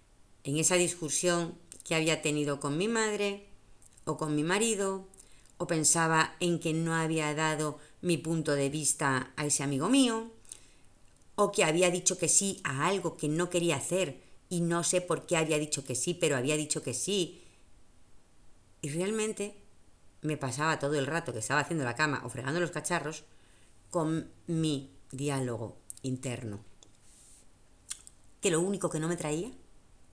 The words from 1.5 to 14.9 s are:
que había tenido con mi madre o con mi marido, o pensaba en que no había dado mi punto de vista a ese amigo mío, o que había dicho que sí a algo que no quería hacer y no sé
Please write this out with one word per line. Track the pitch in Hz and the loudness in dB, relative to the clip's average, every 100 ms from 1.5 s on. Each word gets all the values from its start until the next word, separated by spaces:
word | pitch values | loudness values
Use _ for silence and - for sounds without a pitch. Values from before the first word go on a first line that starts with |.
| - - - | -6 -18 -12
que | - 160 | -2 0
había | 160 156 | 2 2
tenido | 156 147 147 143 | 0 0 0 -2
con | 143 147 | -2 0
mi | 208 | 0
madre | 233 220 208 202 202 - - - - - - - | 0 0 0 -2 -4 -10 -20 -20 -20 -20 -10 -6
o | 151 | -4
con | 156 151 | -2 0
mi | |
marido, | 156 196 226 208 196 190 190 - - - - - | 2 2 2 0 -2 -4 -8 -20 -20 -20 -16 -6
o | 170 | -2
pensaba | 165 151 170 160 160 160 - | 2 4 4 4 4 2 0
en | 175 170 | 0 0
que | 165 | 0
no | 160 165 | 0 0
había | 165 160 160 151 | 0 0 0 0
dado | 147 156 151 156 143 - - | 0 0 0 -2 -4 -14 -6
mi | 180 165 | 0 0
punto | 165 165 156 | 0 -2 0
de | 143 139 | 2 0
vista | 151 143 - 147 131 131 - | 0 0 0 2 0 -2 -4
a | 147 | -2
ese | - | 0
amigo | 143 135 170 | 0 0 4
mío, | 269 254 226 226 - - - - - - - - - - - | 4 4 2 -6 -14 -18 -18 -20 -20 -20 -20 -20 -20 -6 2
o | 202 | 2
que | 202 | 4
había | 165 160 180 | 2 4 4
dicho | 180 - 180 | 4 2 4
que | 160 | 4
sí | - 196 185 | 4 2 -2
a | - 131 160 | -4 0 2
algo | 196 170 - | 2 -2 -2
que | 151 | 0
no | 156 175 | 0 2
quería | 175 170 143 | 2 2 2
hacer | - 180 170 131 - - - | 0 0 0 -4 -16 -20 -6
y | 175 | -2
no | 170 170 | 0 2
sé | 165 | 2